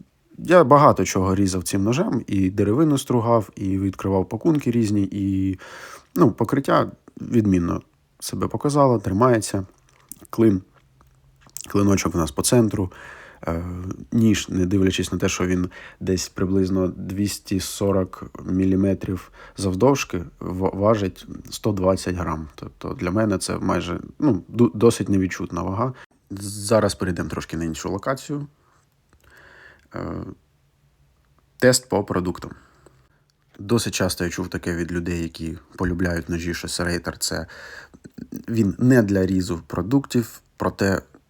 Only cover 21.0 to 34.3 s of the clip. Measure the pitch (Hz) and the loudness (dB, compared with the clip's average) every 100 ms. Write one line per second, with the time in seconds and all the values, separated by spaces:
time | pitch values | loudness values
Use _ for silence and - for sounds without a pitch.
21 | 95 - - - - - 117 101 92 95 | 0 -6 -14 -16 -14 -6 -4 0 2 2
22 | - 90 85 78 78 - - - - - | 0 -4 -4 -6 -10 -14 -16 -12 -10 -6
23 | 90 101 113 92 - 87 95 90 82 87 | -2 0 0 0 -2 -4 -2 -2 -4 -8
24 | - - 151 92 - 101 123 107 117 - | -10 -2 0 0 -2 2 2 6 4 4
25 | 98 98 95 - 90 87 90 95 127 131 | 0 0 0 -4 -8 -6 -4 -4 -4 -6
26 | - _ - 98 101 104 101 110 101 - | -18 _ -18 -14 -12 -8 2 4 4 0
27 | - 85 80 - - 80 82 78 87 95 | -4 -4 -6 -8 -8 -6 -6 -6 -6 -6
28 | - 135 - 147 143 _ _ _ _ _ | -4 -6 -6 -8 -10 _ _ _ _ _
29 | _ _ _ - - - - _ _ 90 | _ _ _ -20 -20 -20 -20 _ _ -12
30 | 87 87 - - _ _ _ _ _ _ | -10 -10 -12 -16 _ _ _ _ _ _
31 | _ _ _ _ _ - 127 123 - 98 | _ _ _ _ _ 0 2 2 0 -2
32 | 101 95 90 - - - _ _ _ _ | -2 -2 -4 -6 -10 -16 _ _ _ _
33 | _ _ _ _ _ - 101 117 - - | _ _ _ _ _ -10 -2 0 0 -2
34 | 92 - 87 | -2 -2 -4